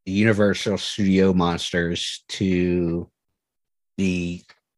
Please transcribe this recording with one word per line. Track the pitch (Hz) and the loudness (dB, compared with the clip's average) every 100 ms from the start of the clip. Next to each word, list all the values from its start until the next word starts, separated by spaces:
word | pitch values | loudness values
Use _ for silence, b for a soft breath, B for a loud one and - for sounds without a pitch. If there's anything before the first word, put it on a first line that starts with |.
| - | -4
the | |
Universal | 98 113 104 104 95 - 95 | 0 2 4 2 0 -2 -4
Studio | - - 98 95 95 | -4 -2 2 4 4
monsters | 90 87 85 - 87 85 85 - - - | 4 2 0 -4 -2 -2 -4 -6 -10 -10
to | - 95 90 90 87 85 87 85 _ _ _ _ _ _ _ _ - | -4 0 2 2 0 0 -2 -6 _ _ _ _ _ _ _ _ -4
the | 95 90 87 87 - _ _ | -2 -2 -4 -8 -14 _ _